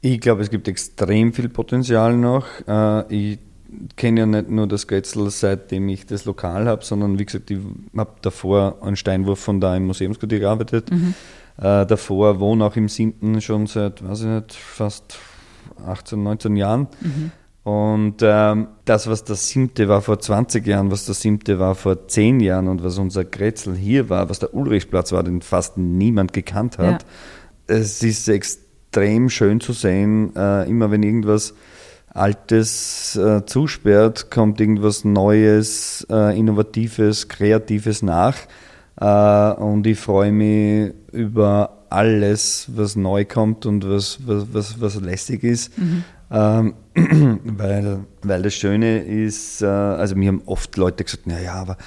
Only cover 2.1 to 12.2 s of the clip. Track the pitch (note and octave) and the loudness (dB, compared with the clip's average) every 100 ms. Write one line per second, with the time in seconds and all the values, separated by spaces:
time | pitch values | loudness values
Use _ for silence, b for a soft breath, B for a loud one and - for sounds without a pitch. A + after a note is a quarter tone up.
2.1 | A#2+ A#2+ C3 C3 - - G#2+ G#2+ G#2+ - | 2 2 0 -4 -14 -4 0 2 0 -2
3.1 | G#2 G#2 G#2 - - - G#2+ G#2 - A#2 | -4 -4 -6 -14 -20 -20 -18 -18 -4 0
4.1 | A2+ A2 G#2+ A2 A2 G#2 G2+ - G2 G2 | 2 2 0 0 -2 -2 -4 -2 -4 -4
5.1 | A2 G2+ G2+ G2+ F#2+ - F#2+ G2 F#2+ - | -6 -6 -2 -2 -2 -4 -6 -4 -6 -8
6.1 | G2+ - G2 F2+ F2+ A2+ A2 - G2+ G#2 | -8 -8 -8 -6 -2 -2 -2 -4 -4 -2
7.1 | G2 G2+ - - G2 G2 - - A2 G#2+ | -2 -4 -8 -8 -10 -8 -14 -12 -8 -8
8.1 | - G2+ - F#2 G2+ G2 - G2 G2+ - | -6 -8 -6 2 2 2 -2 -6 -4 -2
9.1 | F#2+ F#2+ G2 - G2 F#2 F#2 F#2+ F#2 F#2+ | -2 0 -2 -2 0 0 0 -2 -2 -4
10.1 | G#2+ G#2+ G#2+ G2 G#2+ A2 A#2 - F3+ F3 | -6 -4 0 0 -2 -2 -4 -2 -2 -2
11.1 | F#3 B B B - G2 G2+ G2 G#2+ - | -4 B B B -4 2 2 2 0 -2
12.1 | G2 | 2